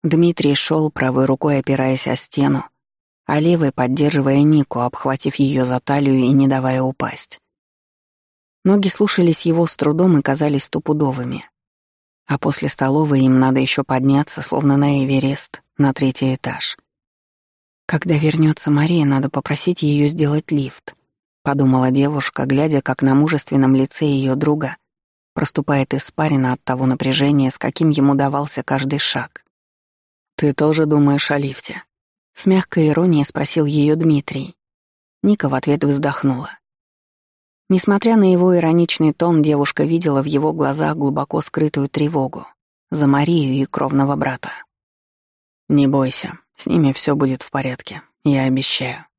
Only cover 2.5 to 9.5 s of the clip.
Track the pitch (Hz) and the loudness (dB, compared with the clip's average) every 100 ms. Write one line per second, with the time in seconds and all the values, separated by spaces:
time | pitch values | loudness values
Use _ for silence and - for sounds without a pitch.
2.5 | 135 - _ _ _ _ _ - 147 165 | 0 -4 _ _ _ _ _ -4 0 2
3.5 | 170 147 - 127 127 147 143 135 135 147 | 2 0 0 -2 2 0 2 2 4 4
4.5 | 156 139 120 120 - 135 135 143 - 139 | 4 2 -2 -4 -4 -4 -2 -4 -2 0
5.5 | 139 127 127 - 143 139 131 123 139 139 | 0 -2 -2 0 0 2 2 4 4 4
6.5 | 135 131 131 131 135 - - - - _ | 2 0 -2 -2 -4 -8 -8 -16 -18 _
7.5 | _ _ _ _ _ _ _ _ _ _ | _ _ _ _ _ _ _ _ _ _
8.5 | _ 185 202 190 - 208 - 175 160 165 | _ 0 2 0 0 -2 2 2 2 0